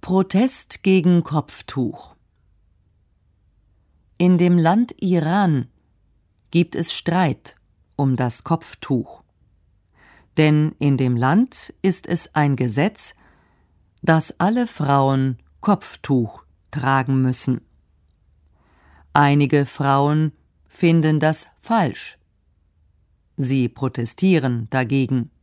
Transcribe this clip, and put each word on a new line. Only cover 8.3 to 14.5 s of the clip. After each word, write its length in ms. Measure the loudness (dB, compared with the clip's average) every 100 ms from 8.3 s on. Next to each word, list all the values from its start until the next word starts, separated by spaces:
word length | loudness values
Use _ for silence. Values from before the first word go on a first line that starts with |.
| -4
Kopftuch. 760 | -4 -4 -4 -20 -4 -4 -4 -14 _ _ _ _ _ _ _ _ _ _ _ 0
Denn 380 | 2 4 0 0
in 200 | 0 0
dem 180 | 0 0
Land 560 | 2 2 0 -4 -14 -4
ist 260 | -2 -2 -2
es 280 | -4 -2
ein 220 | 0 0 0
Gesetz, 580 | -2 0 -2 0 -4 -4 _ _ _ _ _ _ _ _
dass 360 | 0 2 0 -2
alle 280 | -2